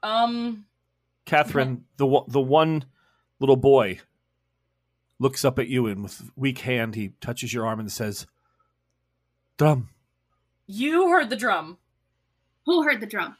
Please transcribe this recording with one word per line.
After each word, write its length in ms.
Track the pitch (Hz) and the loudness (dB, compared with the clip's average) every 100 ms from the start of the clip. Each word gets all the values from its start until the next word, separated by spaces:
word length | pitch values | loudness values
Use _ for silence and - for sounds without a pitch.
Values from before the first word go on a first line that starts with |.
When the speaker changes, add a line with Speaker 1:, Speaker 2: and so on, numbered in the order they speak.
Speaker 1:
Um, 640 | 214 226 233 240 240 220 - _ _ _ _ _ | -2 0 0 0 -6 -8 -16 _ _ _ _ _
Speaker 2:
Catherine, 600 | - 156 151 143 131 123 - _ | 0 2 2 0 -2 -4 -10 _
the 100 | 139 | 2
wa-, 180 | 135 - | 2 2
the 120 | 131 | -2
one 440 | 131 147 160 156 135 _ _ _ _ _ | 2 4 4 0 -6 _ _ _ _ _
little 160 | 139 135 | 4 6
boy 440 | 135 135 104 92 - _ _ _ _ _ _ _ _ _ _ _ | 8 6 4 -4 -14 _ _ _ _ _ _ _ _ _ _ _
looks 260 | 131 135 | -2 2
up 140 | 139 131 | 0 0
at 100 | 120 | -2
you 180 | 127 117 | -2 -2
and 160 | 98 | -4
with 280 | 101 - 113 - | -10 -14 -20 -6
weak 220 | 135 131 | -4 -4
hand 360 | 127 123 113 | -4 -2 -2
he 180 | 107 101 - | -6 -10 -10
touches 320 | - 120 120 | -12 -10 -8
your 120 | 120 113 | -4 -4
arm 140 | 110 | -6
and 100 | 107 | -8
says, 360 | - 110 101 - _ _ _ _ _ _ _ _ _ _ _ _ _ | -8 -8 -8 -14 _ _ _ _ _ _ _ _ _ _ _ _ _
"Drum." 320 | 151 147 107 _ _ _ _ _ _ _ _ | 2 2 -4 _ _ _ _ _ _ _ _
Speaker 1:
You 420 | 196 269 330 370 | -6 -2 2 4
heard 220 | 349 269 | 2 2
the 60 | 226 | -4
drum. 420 | 233 185 160 175 _ _ _ _ _ _ _ _ - | -2 -2 -4 -16 _ _ _ _ _ _ _ _ -2
Speaker 3:
Who 160 | 349 | 0
heard 160 | 302 254 | 2 -2
the 60 | 214 | -4
drum? 300 | 208 170 - | -6 -8 -10